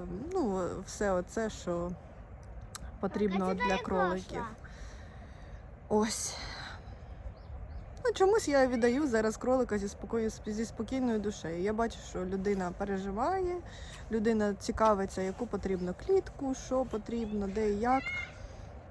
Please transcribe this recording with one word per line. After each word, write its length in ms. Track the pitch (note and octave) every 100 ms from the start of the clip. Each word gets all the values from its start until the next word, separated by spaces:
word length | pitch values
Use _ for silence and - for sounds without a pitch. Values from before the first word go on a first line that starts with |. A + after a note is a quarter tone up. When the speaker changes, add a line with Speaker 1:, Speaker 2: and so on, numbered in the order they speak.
| F3+ F3+ D#4
Speaker 1:
ну, 280 | F#4+ B3 F#3 F3 F3+ G3
все 260 | - G#3
оце, 380 | F3+ F3+ - A3
що 400 | - - F3 F3 F3 - - - - - - - - - -
потрібно 380 | G3 G3+ G#3 F#3+
Speaker 2:
Так, 100 | F#3 F#3
а 80 | F#3+
Speaker 1:
для 80 | F#3+
Speaker 2:
де 60 |
Speaker 1:
кроликів. 560 | - F#3+ F3+ F#3 F#3 -
Speaker 2:
Паша? 80 | A3+ - - - - - - - - - - - - - -
Speaker 1:
Ось. 460 | G#3+ A3 - - - - - - - - - - - - - - - - - - -
Ну, 80 | B4
чомусь 360 | G#4 F#4+ G#4+ D4
я 180 | C#4 C4
віддаю 420 | B3 A#3+ B3 D4+
зараз 280 | A3 A3 A3
кролика 420 | A#3+ C4 A#3+ G#3
зі 100 | G3+
спокою-, 420 | - G3+ A3+ A3 - -
зі 180 | G#3+
спокійною 540 | A3+ - A3 C4 B3+ A3
душею. 440 | G3+ G3+ D#3 E3+
Я 100 | G3
бачу, 260 | A3 A3+ - -
що 140 | F#3
людина 480 | F#3 F#3+ G3 G3 F3+ F3+
переживає, 760 | G3+ G3 G3 G3 C#4+ F#4+ F#4 F4+ - - - - -
людина 440 | A3+ G#3+ A3 G#3
цікавиться, 680 | G3+ - - A3 G3+ G3 -
яку 240 | F#3 F#3+ A#3
потрібно 480 | G3 F#3+ F#3 F3+ F#3 -
клітку, 480 | F#4+ - - C4+
що 300 | C4 - C4
потрібно, 640 | B3 A3 G#3+ A#3 A3 G#3 G3
де 240 | G3 G#3+
і 80 | G3+
як. 240 | A#3 C4 - - - - - - - - -